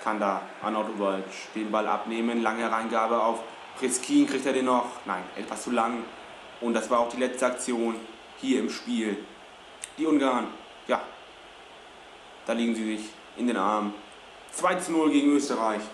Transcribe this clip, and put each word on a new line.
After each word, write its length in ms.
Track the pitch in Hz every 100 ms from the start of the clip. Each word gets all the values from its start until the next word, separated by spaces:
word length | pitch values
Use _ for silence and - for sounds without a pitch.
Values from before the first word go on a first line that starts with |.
Kann 160 | 113 107
da 220 | 101 95 - -
Arnautovic 640 | 104 107 107 104 98 95 92 - -
den 180 | 110 110
Ball 160 | 107 104
abnehmen. 540 | 92 - 113 117 117
Lange 300 | 113 113 117
Reingabe 500 | 110 113 117 113 117
auf 200 | 110 113 - - - -
Priskin. 500 | 127 117 - 143 143
Kriegt 180 | 135 131
er 80 |
den 120 | 131 127
noch? 200 | 127 - - -
Nein, 180 | 92 90 -
etwas 280 | 110 107
zu 80 | -
lang. 320 | 120 113 120 113 - - - - -
Und 140 | 120 117
das 140 | -
war 100 | 120
auch 100 | 117
die 80 | 127
letzte 300 | 127 127 127
Aktion 480 | 123 - 120 117 120 - - - -
hier 200 | 135 120
im 100 | 107
Spiel. 480 | - - 170 107 196 - - - - - - - -
Die 80 | 156
Ungarn, 420 | 147 135 123 107 - - - -
ja, 140 | - - - - - - - - - - - - - - - -
da 80 |
liegen 220 | 117 117 113
sie 220 | 110 107
sich 120 | 110 - - -
in 100 | 123
den 100 | 107
Armen. 360 | 98 107 104 101 - - - - -
Zwei 240 | - 180 185
zu 180 | -
null 180 | 160 156
gegen 240 | 143 143 143
Österreich. 460 | - 117 113 107 -